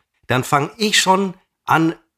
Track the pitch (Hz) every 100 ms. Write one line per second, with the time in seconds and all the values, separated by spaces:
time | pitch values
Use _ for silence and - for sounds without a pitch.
0 | _ _ - 127 123 143 147 - 214 185
1 | - 190 196 180 _ _ - 143 160 170
2 | _